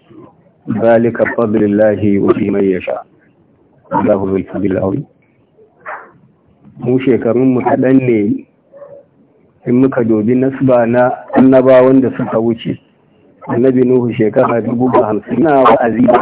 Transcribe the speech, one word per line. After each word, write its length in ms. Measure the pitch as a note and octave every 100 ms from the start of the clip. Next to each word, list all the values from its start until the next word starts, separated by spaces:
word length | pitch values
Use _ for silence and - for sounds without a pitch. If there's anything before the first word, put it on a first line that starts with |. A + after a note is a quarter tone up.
| _ - - _ _ _ - G2+
Zalika 420 | A2+ A2+ A#2 A2+ A2 -
fadlillahi 800 | A2+ G#2+ G#2 G2+ G#2+ G2+ G#2 G2+
yu'ti 360 | - - G2
man 120 | G2+
yasha. 400 | G2 F2+ - - - _ _ _ _ _ _ _ _
Allahu 380 | - - G2 G2
zul 120 | F#2+ F#2
fadlil 260 | F#2+ G2 F#2
azim. 280 | F#2+ C3+ - _ _ _ _ _ _ _ - - - _ _ _ _ _ - -
Mu 200 | A#2+ C3
shekarun 540 | C3+ A2 A2+ A#2 C3 B2
mu 60 |
kaɗan 340 | A2+ C#3 B2+ C3+
ne 460 | B2+ A2+ G#2 C3+ - _ _ - C#5+ C#5 _ _ _ _ _ _ -
in 100 | B2
muka 220 | C3+ C3
dubi 320 | A2+ A2 G#2+ B2
nasba 500 | C3 C3+ C3 B2 A#2
na 260 | B2 B2+ - - B2
annabawan 640 | C3 C3 C3 B2+ B2+ C3+
da 80 | A#2+ -
suka 220 | A2+ A2+
wuce. 400 | A#2 A2+ - B2 _ _ _ _ _ _ -
Annabi 360 | A#2+ C3 B2+
Nuhu 300 | B2 B2+ A#2+
shekara 480 | A2 G#2+ B2+ B2 A#2
dubu 300 | A2+ A#2 B2+
da 140 | B2 G#2
hamsin, 340 | G#2+ - -
na 180 | A3+ C#3
wa'azi 420 | C3 - - A2 B2
ba 140 | A#2+